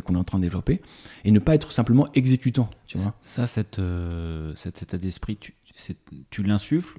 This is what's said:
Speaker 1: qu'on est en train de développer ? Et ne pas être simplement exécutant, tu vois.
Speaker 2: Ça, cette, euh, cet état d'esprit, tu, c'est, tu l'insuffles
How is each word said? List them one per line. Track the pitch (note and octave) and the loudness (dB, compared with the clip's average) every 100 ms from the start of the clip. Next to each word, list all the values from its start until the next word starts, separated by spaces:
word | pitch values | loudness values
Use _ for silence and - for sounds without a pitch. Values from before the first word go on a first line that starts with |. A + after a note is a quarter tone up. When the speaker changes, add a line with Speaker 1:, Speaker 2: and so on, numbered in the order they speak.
Speaker 1:
qu'on | - | 0
est | F2+ | 0
en | |
train | F2+ F#2+ | 0 0
de | |
développer ? | F2+ F2+ - E3+ - - - - | 0 -2 0 -2 -4 -20 -20 -4
Et | G2 | 4
ne | G#2+ | 6
pas | D#3 | 6
être | D3+ - | 2 2
simplement | - A#2 C3+ - | 0 4 4 4
exécutant, | C#3 C3 C3 B2+ A#2+ A2+ - - | 2 4 4 2 0 -2 -4 -10
tu | - | -4
vois. | G2 - | -4 -6
Speaker 2:
Ça, | - - - | -10 -4 -2
cette, | - G#2 - | -2 -4 -4
euh, | F#2 F2 F2 E2+ E2 D#2+ D#2 D2+ | -2 -2 -4 -6 -6 -6 -8 -8
cet | F#2 - | -12 -12
état | - F#2 | -8 -6
d'esprit, | F#2 - - G#2 | -6 -6 -8 -10
tu, | - - _ - | -12 -20 _ -20
c'est, | - - _ C2+ C2+ | -14 -14 _ -20 -14
tu | - | -4
l'insuffles | G2+ G#2 - D#3 F3 | 0 0 2 -2 -2